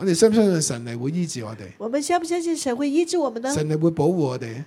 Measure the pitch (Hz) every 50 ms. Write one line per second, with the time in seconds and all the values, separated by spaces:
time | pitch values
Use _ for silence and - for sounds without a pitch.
0 | 180 196 170 170 220 226 214 226 214 196 180 160 143 - 127 117 120 117 117 120
1 | 123 143 160 180 175 151 - 123 110 104 113 104 98 - - - 202 226 262 302
2 | 285 - 349 349 339 320 339 359 330 339 330 302 - 269 240 240 294 285 277 330
3 | 339 339 359 349 294 254 226 233 240 262 285 156 151 156 156 156 160 170 165 160
4 | 143 160 185 175 147 127 127 131 127 113 113 127 151